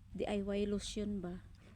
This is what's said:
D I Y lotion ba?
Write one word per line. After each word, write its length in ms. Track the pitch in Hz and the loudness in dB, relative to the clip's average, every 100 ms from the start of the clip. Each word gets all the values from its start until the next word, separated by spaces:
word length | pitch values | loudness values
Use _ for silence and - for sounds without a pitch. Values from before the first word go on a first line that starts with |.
| - | -8
D 160 | 185 - | -2 2
I 160 | 208 | 2
Y 240 | 196 202 208 | 4 4 4
lotion 560 | 202 - - 208 202 | 2 0 -2 0 0
ba? 160 | 175 180 - - - | -2 -4 -8 -16 -14